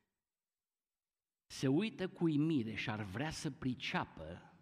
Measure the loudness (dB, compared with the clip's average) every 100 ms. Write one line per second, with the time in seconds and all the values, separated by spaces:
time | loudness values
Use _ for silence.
0 | _ _ _ _ _ _ _ _ _ _
1 | _ _ _ _ _ -2 2 4 2 -2
2 | -6 0 2 4 4 4 2 -2 -2 -2
3 | -4 -4 -4 -2 -6 -2 -2 -2 -2 -2
4 | -4 -6 -10 -10 -14 -20